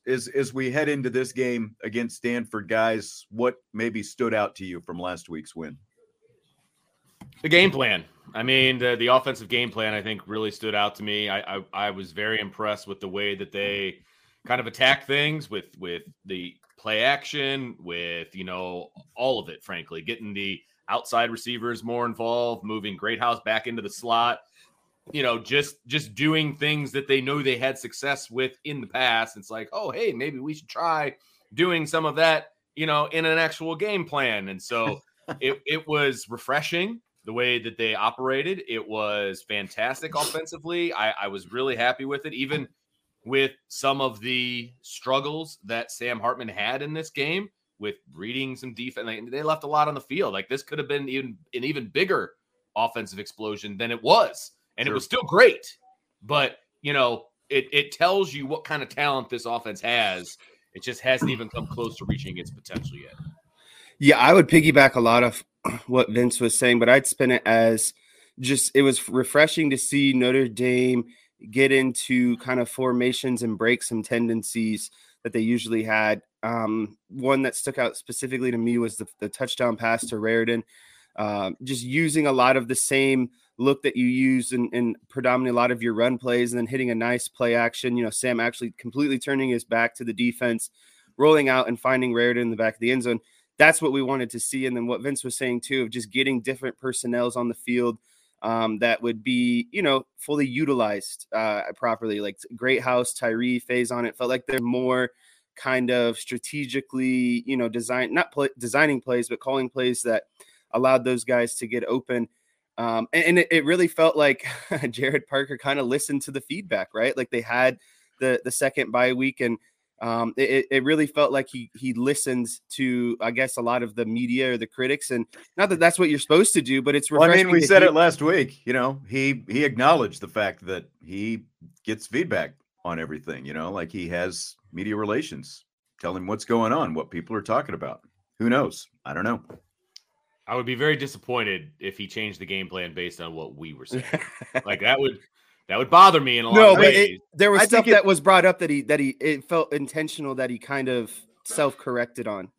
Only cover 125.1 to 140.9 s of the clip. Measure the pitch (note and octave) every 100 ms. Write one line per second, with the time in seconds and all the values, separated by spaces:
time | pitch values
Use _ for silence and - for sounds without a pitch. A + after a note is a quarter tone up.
125.1 | B2 A2 - - - G3 E3+ E3+ E3+ F3
126.1 | D3 - D#3 A3 D#3+ B2+ C3+ C3+ C#3+ C#3+
127.1 | D3 E3 F3+ F#3 E3+ C#3+ F#3+ F3+ D#3 E3+
128.1 | C#3+ D3+ F3+ B2+ - A#2 B2+ B2+ C#3 G#2
129.1 | C3 C3+ B2 G2 A#2+ D3 A2+ C#3 E3 A2
130.1 | - F#2 A2 G2 - F2+ F2+ - _ D#2+
131.1 | G2 G#2+ A2 - _ E2+ _ - A2 -
132.1 | B2 F3 G2 C#2+ - _ _ F2 E2 D#2
133.1 | D2+ D2+ C2+ C#2 D#2 E2+ G2 E2 - E2+
134.1 | F2 F#2 F2 - - _ E2+ G2+ G#2 G#2
135.1 | A#2 D#3 C#2 - - _ _ _ _ E2+
136.1 | F#2 F2+ G#2 - A#2 A2 D3 G#2+ D#2 D#2
137.1 | E2+ - A2 G2+ A#2+ C3+ D#2+ C#2 - _
138.1 | _ _ - A#2 C3 G#2 - - _ C2+
139.1 | D#2 G#2 A#2 - - _ _ _ - _
140.1 | _ _ _ - B2 B2 A#2+ D3+